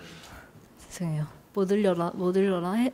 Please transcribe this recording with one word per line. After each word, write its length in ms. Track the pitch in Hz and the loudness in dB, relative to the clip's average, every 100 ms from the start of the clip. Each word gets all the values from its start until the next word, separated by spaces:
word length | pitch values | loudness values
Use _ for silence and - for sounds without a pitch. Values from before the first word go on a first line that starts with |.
| - - - - - - - - - | -18 -18 -18 -20 -20 -20 -20 -20 -16
죄송해요. 360 | - 170 151 151 - - | -8 -4 -2 -4 -10 -6
모듈러라, 580 | 202 185 202 196 170 170 - | -2 2 4 4 2 0 0
모듈러라 580 | 175 190 196 180 175 | 2 4 2 2 0
해, 180 | 220 254 | 0 0